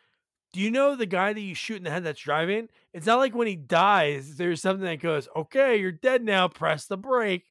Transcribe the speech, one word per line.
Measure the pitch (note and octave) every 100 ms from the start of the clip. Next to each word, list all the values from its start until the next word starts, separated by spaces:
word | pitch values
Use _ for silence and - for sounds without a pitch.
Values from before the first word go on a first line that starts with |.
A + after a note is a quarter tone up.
| _ _ _ _ _
do | F3+
you | G#3
know | B3 C#4 C#4
the | G#3+
guy | F3+ G3
that | G#3+
you | G3+ E3
shoot | - A3
in |
the | F3
head | D#3+
that's | E3+ D3
driving? | - D3+ E3+ G#3 A3+ _ _
It's | F3 D#3
not | A#3+
like | C4+ A#3
when | A#3
he | F3+
dies, | C3+ E3+ F#3+ G3+ D3 C#3+ C3+ D3
there's | F3 E3
something | F#3+ F#3+ F#3
that | D#3+
goes, | E3+ D#3 C3 D#3+
"Okay, | D#3 C4+ C4+ A3
you're | F#3+
dead | D#3+ B3+ B3+
now. | A3+ G3 F#3
Press | - D#3+ D3+ -
the | G3
brake." | C4 B3+ G#3+ F3+ -